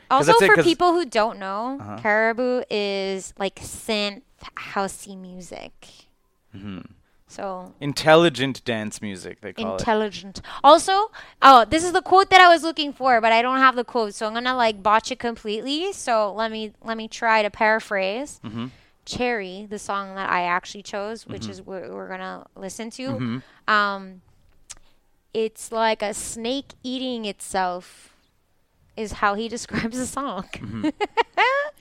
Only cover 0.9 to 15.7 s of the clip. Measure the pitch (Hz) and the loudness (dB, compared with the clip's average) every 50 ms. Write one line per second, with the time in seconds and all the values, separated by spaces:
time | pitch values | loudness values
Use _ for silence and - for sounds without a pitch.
0.9 | 330 349 339 247 - 226 208 226 202 202 196 190 196 208 226 254 269 277 - 208 | 4 2 0 0 0 0 0 0 -2 -6 -8 -8 -6 -6 -6 -6 -8 -10 -10 -12
1.9 | 104 110 165 214 208 220 220 226 226 220 254 247 247 254 247 - - 208 202 202 | -12 -4 -2 0 2 2 2 2 0 0 -2 0 0 -2 -4 -4 -4 -4 -2 -2
2.9 | 196 196 190 190 190 190 180 - - - 202 190 - - - - - - - - | -2 -4 -4 -4 -6 -6 -8 -12 -8 -6 -6 -6 -6 -8 -14 -14 -14 -12 -6 -4
3.9 | 220 208 208 202 202 - - _ _ _ - - - - - - - 208 196 190 | -2 -2 -2 -4 -6 -8 -16 _ _ _ -20 -18 -16 -16 -14 -8 -4 -4 -4 -4
4.9 | - - - 208 196 190 185 185 180 185 180 - - - - - - - - - | -6 -10 -16 -16 -16 -16 -16 -16 -16 -18 -16 -16 -16 -16 -16 -18 -20 -20 -20 -20
5.9 | - - - _ _ _ _ _ _ _ _ _ - 98 98 104 95 90 - - | -20 -20 -20 _ _ _ _ _ _ _ _ _ -20 -16 -14 -12 -12 -14 -14 -18
6.9 | - _ _ _ _ _ _ _ - - 196 196 185 185 180 185 - _ 143 147 | -20 _ _ _ _ _ _ _ -14 -12 -10 -10 -10 -10 -12 -16 -16 _ -8 -6
7.9 | 135 - - 156 156 165 170 170 135 117 131 135 123 - - - 117 110 107 104 | -6 0 6 8 8 8 8 6 4 0 -2 -2 -4 -4 -4 -4 -4 -4 -4 -8
8.9 | - - 113 104 98 90 90 92 92 - - 98 92 - - - 95 92 - 240 | -8 -8 -10 -10 -10 -10 -12 -14 -14 -12 -14 -14 -10 -8 -6 -6 -4 -4 0 0
9.9 | 220 214 220 208 180 175 190 196 - - - - - - - 277 311 330 - - | 0 0 0 -2 -6 -10 -16 -16 -16 -16 -16 -14 -12 4 8 8 8 8 6 2
10.9 | 381 392 427 440 - - - - - _ - 269 269 240 220 208 294 320 339 359 | 0 0 0 -2 -6 -14 -20 -20 -6 _ 10 10 10 10 10 6 2 0 0 2
11.9 | 330 370 370 - 359 381 392 381 381 370 370 349 339 320 269 330 320 - 302 285 | 0 0 2 4 6 6 6 8 8 10 10 10 8 6 4 -2 -4 -4 -4 -6
12.9 | 262 - 254 262 247 226 214 226 226 226 240 254 262 262 262 262 240 247 233 - | -6 -2 2 2 4 4 4 4 4 4 4 2 2 4 4 4 4 2 -2 -2
13.9 | - 247 220 208 202 - 226 214 220 233 247 254 254 254 240 220 220 196 190 214 | -2 -2 -2 -2 -4 -6 -6 -4 -4 -4 -4 -2 0 2 2 0 0 0 0 2
14.9 | 208 226 - - 262 - - 233 226 - - 214 208 220 208 262 | 2 2 2 -2 -8 -6 -6 -6 -6 -6 -6 -6 -6 -6 -4 -4